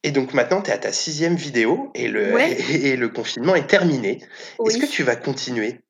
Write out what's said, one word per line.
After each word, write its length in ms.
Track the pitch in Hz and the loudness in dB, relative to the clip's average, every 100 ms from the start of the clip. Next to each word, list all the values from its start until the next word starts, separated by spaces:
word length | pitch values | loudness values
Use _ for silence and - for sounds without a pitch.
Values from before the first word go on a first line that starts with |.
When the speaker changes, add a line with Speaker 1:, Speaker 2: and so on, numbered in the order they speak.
Speaker 1:
Et 80 | 151 | 2
donc 200 | 143 127 | 0 2
maintenant, 300 | 139 120 185 | 0 2 0
t'es 100 | 202 | 0
à 60 | 104 | -2
ta 140 | 107 | -2
sixième 440 | - - 151 170 170 | -4 -6 -2 0 0
vidéo 540 | 147 120 113 196 269 | 0 2 2 2 -2
et 140 | - 120 | -4 -2
le, 240 | 107 104 | 0 2
Speaker 2:
Ouais. 200 | 226 339 | 2 2
Speaker 1:
<laughs> 180 | 370 - | 0 -2
et, 180 | 147 135 | 0 0
et 40 | 127 | 0
le 140 | 120 | -2
confinement 440 | 120 110 - 143 | -4 -8 -2 2
est 120 | 180 139 | 2 4
terminé. 540 | 196 180 135 101 123 | 4 4 2 -2 -4
Est-ce 560 | - - - - 220 226 | -10 -20 -16 -2 -2 0
Speaker 2:
Oui. 20 | |
Speaker 1:
que 60 | 285 | -2
tu 120 | - | 0
vas 120 | 131 113 | 0 0
continuer 680 | - 127 - 120 107 123 | -4 -6 -4 -2 -4 -6